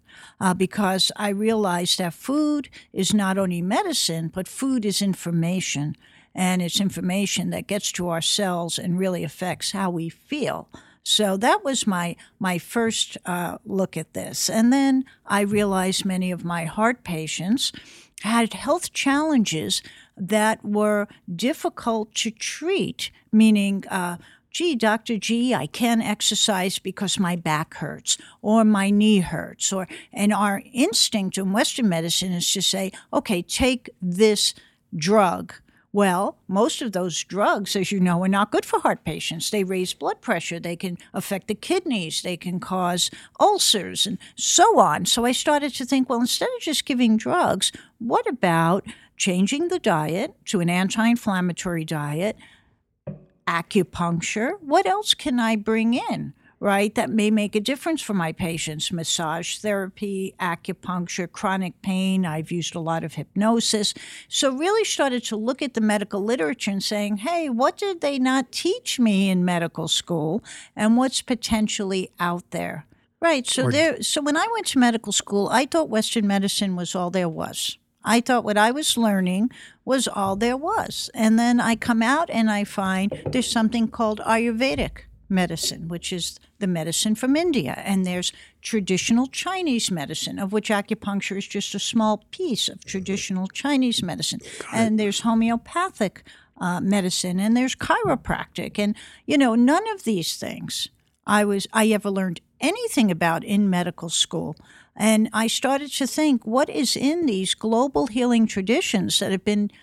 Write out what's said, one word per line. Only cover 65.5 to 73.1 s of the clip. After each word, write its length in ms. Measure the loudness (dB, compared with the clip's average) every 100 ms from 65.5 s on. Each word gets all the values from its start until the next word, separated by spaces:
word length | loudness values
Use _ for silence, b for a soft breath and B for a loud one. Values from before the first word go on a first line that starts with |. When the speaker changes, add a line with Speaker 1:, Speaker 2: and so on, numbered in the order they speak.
| -2
Speaker 1:
at 120 | -4
the 80 | 0
medical 420 | 2 2 0 -4
literature 480 | -2 0 0 -2 -4
and 100 | -4
saying, 360 | -2 -2 -2 -4
"Hey, 320 | -2 -2 0
what 280 | 2 0 0
did 220 | -4 -2
they 180 | -2 0
not 340 | 2 2 0
teach 460 | -2 -2 -2 -2 2
me 320 | 4 4 4
in 140 | 4
medical 460 | 2 0 -2 -4 -2
school, 520 | -2 -2 -2 -2 -2 -6 B B
and 220 | B 4 4
what's 260 | 4 0
potentially 920 | -2 -4 -2 0 0 -2 -2 -2 -4 -4
out 320 | -2 -2 -6
there?" 340 | -6 -6 -8 -14 b b